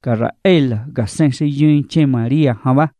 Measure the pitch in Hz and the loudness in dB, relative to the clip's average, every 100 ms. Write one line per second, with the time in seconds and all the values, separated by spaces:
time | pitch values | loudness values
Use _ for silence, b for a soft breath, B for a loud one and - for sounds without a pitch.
0 | - 113 113 - 196 175 135 110 131 - | -4 -2 -4 -2 0 2 0 -4 -6 -6
1 | 110 - 151 127 147 143 151 147 139 165 | -6 0 0 0 -4 0 2 2 0 0
2 | 143 127 117 147 143 113 131 131 151 | 0 0 0 0 0 0 0 0 0